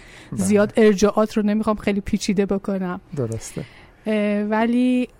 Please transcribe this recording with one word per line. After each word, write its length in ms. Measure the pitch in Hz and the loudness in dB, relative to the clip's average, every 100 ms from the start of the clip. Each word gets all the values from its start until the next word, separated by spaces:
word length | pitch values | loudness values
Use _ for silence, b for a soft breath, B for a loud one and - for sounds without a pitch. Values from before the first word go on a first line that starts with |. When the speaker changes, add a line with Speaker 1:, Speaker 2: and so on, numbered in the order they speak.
| B B B | B B B
Speaker 1:
بله. 80 | - | -4
Speaker 2:
زیاد 320 | 190 202 214 - | 2 4 4 4
ارجاعات 600 | 214 190 208 214 220 220 | 4 6 2 2 0 0
رو 60 | |
نمی‌خوام 340 | 208 214 220 208 | 0 0 0 -2
خیلی 240 | - 202 | -2 -2
پیچیده 460 | - 214 - 196 196 | -2 -4 0 0 0
بکنم. 540 | 196 - 190 185 185 - 143 | -2 -4 -4 -4 -8 -10 -6
Speaker 1:
درسته. 480 | 113 113 - 147 131 B B _ 214 | -6 -6 -10 -12 -14 B B _ -4
Speaker 2:
اه، 360 | 214 208 208 | -2 0 -2
ولی، 640 | 208 214 233 240 254 247 247 - | -2 0 0 2 2 0 -2 -4